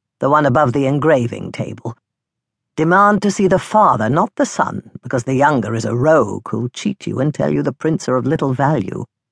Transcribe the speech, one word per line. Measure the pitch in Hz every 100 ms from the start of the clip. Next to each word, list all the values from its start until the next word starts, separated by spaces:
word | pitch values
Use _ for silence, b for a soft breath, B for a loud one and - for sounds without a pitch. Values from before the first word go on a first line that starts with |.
| _ _
the | 135
one | 151 143
above | 135 139
the | 139 135
engraving | 143 151 139 120 - 92
table. | - - 107 120 - _ _ _ _ _ _ _ -
Demand | 160 185 202 208
to | 202
see | 185 190
the | 185
father, | - 214 190 110 110
not | 151 226 -
the | 277
son, | - - 101 - -
because | 123 127 117
the | 131
younger | 143 143 104 117
is | 110
a | 117
rogue | 151 156 107 98 -
who'll | - 123
cheat | - - - -
you | 131
and | 151
tell | 143 151
you | 147
the | 147
prints | 135 156 160 -
are | 127
of | 123
little | 156 139
value. | 127 139 151 95 - - _ _